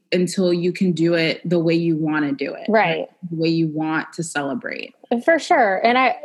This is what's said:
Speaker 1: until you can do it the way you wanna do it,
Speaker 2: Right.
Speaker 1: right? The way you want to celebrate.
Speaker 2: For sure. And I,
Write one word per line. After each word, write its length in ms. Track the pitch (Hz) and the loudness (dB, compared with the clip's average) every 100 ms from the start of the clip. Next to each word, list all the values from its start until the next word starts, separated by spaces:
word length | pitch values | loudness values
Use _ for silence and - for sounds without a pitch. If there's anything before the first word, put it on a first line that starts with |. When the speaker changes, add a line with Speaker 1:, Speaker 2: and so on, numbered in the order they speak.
| _ | _
Speaker 1:
until 420 | 185 180 196 180 | -2 0 0 0
you 180 | 175 175 | 2 0
can 200 | 175 190 | 0 0
do 220 | 156 165 | 2 2
it 280 | 170 160 - 170 | 2 0 -2 -2
the 120 | 170 | 0
way 140 | 165 | 2
you 220 | 170 170 156 | 2 2 0
wanna 360 | 156 151 147 | 0 0 -2
do 220 | 139 139 | -4 -6
it, 120 | - - | -6 0
Speaker 2:
Right. 300 | 214 185 160 | 2 2 -2
Speaker 1:
right? 100 | - _ 175 | -6 _ -10
The 60 | 165 | -2
way 140 | 160 | 0
you 180 | 165 160 | 2 0
want 460 | 151 156 156 - | -2 -4 -4 -6
to 100 | - | -8
celebrate. 720 | 165 147 139 123 - - - - - 233 | -6 -4 -4 -6 -8 -10 -12 -18 -4 -2
Speaker 2:
For 160 | 247 330 | 2 2
sure. 420 | - 330 214 185 | 4 4 4 4
And 140 | 226 247 | 2 4
I, 200 | 254 - | 2 0